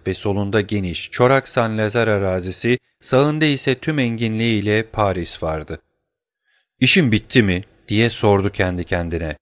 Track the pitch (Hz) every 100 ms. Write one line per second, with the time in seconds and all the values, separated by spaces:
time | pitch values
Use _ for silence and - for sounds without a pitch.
0 | - 95 104 101 98 107 98 104 92 80
1 | - - 123 135 - - 113 110 107 117
2 | 113 101 98 92 90 87 117 123 _ _
3 | - 131 147 151 156 135 - 127 - 151
4 | 120 113 117 110 117 107 104 107 110 -
5 | 101 90 85 - 80 78 76 82 _ _
6 | _ _ _ _ _ _ _ - 127 190
7 | 135 107 - 131 101 90 - _ - 101
8 | 117 - 107 98 98 - 92 87 85 90
9 | 85 82 80 73